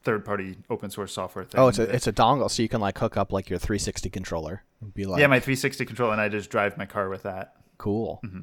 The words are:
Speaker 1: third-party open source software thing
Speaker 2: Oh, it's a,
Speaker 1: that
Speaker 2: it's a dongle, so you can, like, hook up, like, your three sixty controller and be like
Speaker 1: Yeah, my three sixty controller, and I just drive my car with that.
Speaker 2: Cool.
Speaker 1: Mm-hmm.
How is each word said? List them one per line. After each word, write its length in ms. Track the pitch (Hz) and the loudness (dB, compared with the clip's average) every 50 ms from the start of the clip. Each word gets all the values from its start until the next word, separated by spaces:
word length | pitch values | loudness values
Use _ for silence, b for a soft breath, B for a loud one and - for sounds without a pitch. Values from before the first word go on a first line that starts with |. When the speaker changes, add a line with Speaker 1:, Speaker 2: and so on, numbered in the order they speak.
Speaker 1:
third-party 540 | _ 131 113 104 98 110 104 98 95 95 92 - - _ | _ 2 0 0 0 -2 -4 -4 -4 -6 -10 -14 -8 _
open 200 | 120 104 - 101 | -6 -6 -6 -10
source 220 | - - 101 92 | -8 -8 -8 -8
software 320 | - 104 92 90 - 98 90 | -6 -8 -8 -6 -8 -10 -12
thing 160 | - - 117 | -2 4 6
Speaker 2:
Oh, 80 | 131 127 | 6 6
it's 100 | 104 110 | 6 4
a, 80 | 113 | 0
Speaker 1:
that 80 | 101 113 | 2 0
Speaker 2:
it's 120 | 131 - | 0 0
a 60 | - | 0
dongle, 380 | 107 - 117 113 139 139 110 101 | 4 6 6 6 6 4 2 0
so 120 | - - | 2 0
you 60 | 117 110 | 0 0
can, 120 | - 117 | 2 0
like, 180 | 104 98 - - | 0 0 0 0
hook 180 | 120 107 - | -2 0 0
up, 160 | 107 98 - | 0 -2 0
like, 160 | 98 95 95 - | -2 -4 -2 -2
your 80 | 92 90 | -4 -4
three 200 | - - 107 98 | 0 0 -2 0
sixty 320 | - 107 - - - 92 | -2 -4 -6 -6 -8 -6
controller 540 | - 101 92 - 90 82 80 78 92 - _ _ _ _ | -6 -8 -6 -4 -4 -4 -4 -6 -10 -12 _ _ _ _
and 120 | 110 101 - | -16 -12 -8
be 100 | 95 98 | -6 -4
like 160 | 98 92 147 | 0 4 4
Speaker 1:
Yeah, 60 | 147 143 | 6 6
my 100 | 131 123 | 6 4
three 160 | - 139 135 | 4 2 -2
sixty 280 | 127 - 135 135 - 131 | 0 0 -2 -2 -4 -8
controller, 280 | - 110 117 123 110 | -8 -2 0 2 2
and 80 | 107 107 | 2 2
I 80 | 107 104 | 0 0
just 220 | 104 107 95 - | 0 -4 -6 -2
drive 260 | - 110 104 101 98 | 0 2 2 2 0
my 100 | - 101 | -4 -10
car 220 | 95 - 107 98 95 | -6 -2 -4 -2 -2
with 140 | 95 95 - | -4 -6 -6
that. 300 | 98 92 95 98 - _ _ _ _ _ _ | -8 -8 -8 -10 -12 _ _ _ _ _ _
Speaker 2:
Cool. 420 | - 104 101 110 113 85 - - - | -4 -2 -2 -2 -2 -4 -6 -8 -10
Speaker 1:
Mm-hmm. 160 | 101 95 95 | -12 -12 -12